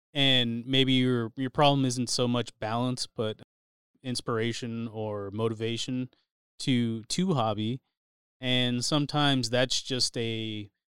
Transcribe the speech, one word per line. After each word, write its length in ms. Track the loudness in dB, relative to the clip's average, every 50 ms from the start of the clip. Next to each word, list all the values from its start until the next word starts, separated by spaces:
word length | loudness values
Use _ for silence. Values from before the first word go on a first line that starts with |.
| _ _ 0
And 520 | 2 4 6 6 4 4 2 -2 -4 -2
maybe 280 | 2 2 4 4 6 4
your, 400 | 4 4 4 2 2 0 -4 -4
your 140 | -6 -6 -4
problem 340 | 2 4 4 6 6 4 2
isn't 240 | 2 0 -2 -2 -2
so 200 | 0 0 0 2
much 280 | 2 0 -2 -4 -8 _
balance, 460 | -6 -4 -2 -2 -2 -2 -2 -4 -6
but 340 | -8 _ -4 -4 -4 -6 -8 -14 -20 _ _ _ _ _ _ _ _ _ _ -8
inspiration 840 | -8 -6 -6 -4 -4 -2 0 0 -2 -4 -4 -8 -8 -6 -8 -8
or 440 | -8 -8 -8 -8 -6 -6 -8 -8 -8
motivation 800 | -4 -2 -2 -2 -2 -2 -4 -4 -4 -4 -4 -4 -4 -4 -6 -6 _ _ _ _ _ _ _ _ _ -4
to, 440 | 0 2 2 2 2 0 -2 -6 -6
to 300 | -4 -2 0 0 2 2
hobby. 480 | 2 0 0 0 -2 -2 -4 -4 -6 -10 _ _ _ _ _ _ _ _ _ _ _
And 460 | -2 0 2 2 2 0 0 -2 -2
sometimes 640 | 0 0 0 0 0 0 2 2 2 2 2 0 2
that's 320 | 2 2 2 2 0 -4
just 340 | -2 -4 -2 -2 -2 -2 -2
a, 520 | -4 -4 -2 -4 -4 -4 -6 -6 -8 -10 -12 _ _ _ _ _